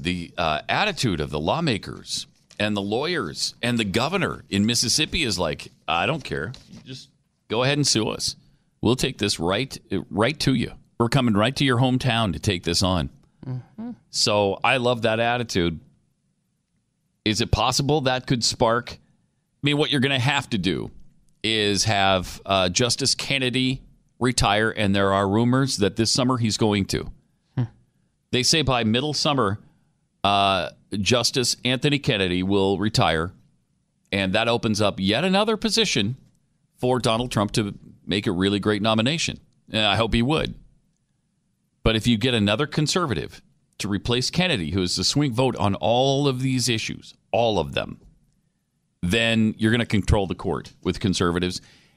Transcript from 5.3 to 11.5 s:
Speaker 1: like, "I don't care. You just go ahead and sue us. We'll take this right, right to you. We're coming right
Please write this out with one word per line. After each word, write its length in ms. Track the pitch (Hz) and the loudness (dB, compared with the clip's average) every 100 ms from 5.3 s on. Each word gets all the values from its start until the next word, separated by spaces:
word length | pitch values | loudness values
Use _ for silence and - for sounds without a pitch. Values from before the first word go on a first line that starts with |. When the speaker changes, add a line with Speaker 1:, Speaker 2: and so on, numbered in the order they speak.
| 87 | -2
Speaker 1:
like, 300 | 82 73 - _ - | -2 -4 -10 _ -4
"I 200 | 82 101 | -2 -2
don't 180 | 156 | -4
care. 300 | - 69 90 135 - | -6 -6 -8 -12 -20
You 80 | - | -20
just 240 | 120 131 - _ _ _ - | -16 -18 -18 _ _ _ -4
go 160 | 107 | 0
ahead 160 | 127 147 | 2 2
and 80 | 135 | 2
sue 220 | 113 71 | 2 0
us. 260 | - - - _ _ _ _ | -4 -8 -8 _ _ _ _
We'll 160 | 101 127 | 0 2
take 220 | 131 - | -2 -2
this 200 | 101 - | -2 0
right, 400 | 82 101 135 - - 98 - | -2 -2 -4 -10 -8 -8 -4
right 300 | 87 120 156 | 0 0 0
to 140 | 143 | 0
you. 180 | 127 65 - _ - | 0 -4 -10 _ -2
We're 100 | 117 | 2
coming 260 | 139 120 | 4 4
right 200 | 101 113 | 4 2